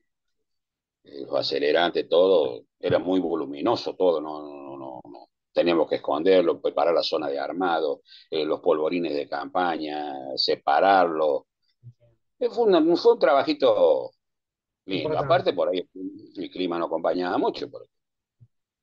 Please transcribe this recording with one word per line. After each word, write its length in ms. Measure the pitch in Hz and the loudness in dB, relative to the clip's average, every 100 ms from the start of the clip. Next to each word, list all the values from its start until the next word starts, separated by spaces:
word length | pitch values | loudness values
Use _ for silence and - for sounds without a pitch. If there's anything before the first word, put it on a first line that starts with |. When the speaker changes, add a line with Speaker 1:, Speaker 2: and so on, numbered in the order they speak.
| _ _ _ _ _ _ _ _ _ _ | _ _ _ _ _ _ _ _ _ _
Speaker 1:
eh, 160 | _ 71 | _ -14
los 120 | 67 | -6
acelerantes, 720 | 69 64 69 71 78 85 80 73 | -4 -2 0 2 2 2 -2 0
todo, 560 | 82 95 92 69 58 - _ | 4 4 4 2 -4 -16 _
era 200 | 92 85 | -2 -2
muy 180 | 85 92 | 0 0
voluminoso 760 | 87 80 69 71 85 90 - 73 | 0 -4 -6 -4 -2 -2 -4 0
todo, 240 | 90 80 | 0 0
no, 220 | 76 76 | -4 -10
no, 200 | 73 71 | -14 -16
no, 140 | 69 67 | -16 -14
no, 240 | 67 64 - | -14 -16 -18
no. 180 | - - _ _ | -20 -20 _ _
Teníamos 360 | - 82 85 - | -2 2 2 2
que 80 | - | -2
esconderlo, 640 | - 73 85 92 85 73 | -2 0 4 4 4 0
preparar 320 | 73 69 73 | -4 0 2
la 80 | 82 | 2
zona 260 | - 80 73 | 0 -2 -4
de 100 | 69 | -6
armado, 640 | 71 78 92 80 78 69 _ - - | -6 -4 -2 0 -2 -4 _ -20 -8
eh, 140 | 80 | -4
los 160 | 76 78 | -2 -2
polvorines 540 | - 78 78 87 85 | 0 0 0 -2 -2
de 140 | 73 71 | -4 -6
campaña, 840 | 71 69 90 87 80 76 76 76 69 67 65 | -8 -6 -2 -2 -2 -6 -8 -8 -10 -8 -4
separarlo. 1080 | 67 76 - 73 92 98 87 78 78 69 - _ _ _ 120 - _ _ _ _ | -2 -2 0 2 4 4 4 0 0 -2 -6 _ _ _ -20 -20 _ _ _ _
Eh, 100 | 240 | -4
fue 140 | 214 | 0
una, 320 | 226 180 160 170 | 4 4 4 4
fue 160 | 233 | 4
un 40 | 233 | 4
trabajito 920 | 175 143 135 147 135 104 85 69 60 - _ _ _ _ _ _ - | 4 4 2 2 2 4 4 4 -2 -12 _ _ _ _ _ _ -8
lindo. 160 | 92 | -6
Speaker 2:
Importante. 200 | 90 151 135 | -2 -2 2
Speaker 1:
Aparte, 260 | 170 185 | 2 2
por 140 | 92 80 | -2 -2
ahí 160 | 92 - 90 95 98 - - | -2 -6 -10 -14 -14 -16 -12
el 140 | 85 | -10
clima 280 | - 90 82 | -6 -4 -2
no 80 | 82 | -4
acompañaba 520 | 80 80 82 90 110 | -2 -2 -2 -2 -2
mucho, 320 | 220 - - | -2 -4 -10
porque, 180 | - - _ _ _ _ _ _ _ _ _ | -14 -20 _ _ _ _ _ _ _ _ _